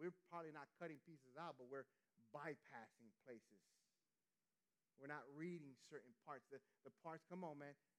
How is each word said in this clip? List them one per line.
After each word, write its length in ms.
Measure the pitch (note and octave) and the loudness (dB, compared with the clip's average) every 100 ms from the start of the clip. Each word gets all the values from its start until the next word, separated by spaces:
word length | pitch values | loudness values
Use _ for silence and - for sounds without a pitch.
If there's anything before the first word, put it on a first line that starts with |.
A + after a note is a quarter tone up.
We're 120 | F3 F3 - | 0 0 -4
probably 240 | E3+ D#3+ | -2 0
not 160 | D3+ C#3 - | -2 -4 -2
cutting 160 | E3+ C#3+ - | -2 -2 -6
pieces 320 | D3+ B2+ C3 | -12 -8 -2
out, 160 | E3+ | 0
but 160 | C3+ B2 | 0 0
we're 160 | C#3 B2 _ _ - A#2 | 0 -2 _ _ -20 -4
bypassing 800 | D3 D#3 C#3+ - A#2 A2 - A2+ - | 2 4 2 0 -6 -6 -10 -18 -14
places. 400 | C3+ A#2 - G2+ - - _ _ _ _ _ _ _ _ _ _ _ - | -6 -6 -6 -20 -20 -20 _ _ _ _ _ _ _ _ _ _ _ -8
We're 80 | C#3 | 0
not 160 | D3 B2+ | 0 0
reading 480 | C#3+ E3+ F3 C#3 B2+ - | 2 2 2 0 -8 -6
certain 240 | D3 B2 A2+ - | -6 -6 -12 -4
parts. 160 | C3+ - | -4 -2
The, 80 | C3+ - _ | -8 -8 _
the 80 | C3+ - E3 | -12 -4 0
parts, 160 | D#3+ - | 0 0
come 160 | F3+ F3 | 2 4
on, 160 | D3 | 2
man. 80 | C#3+ C#3 _ | -2 -4 _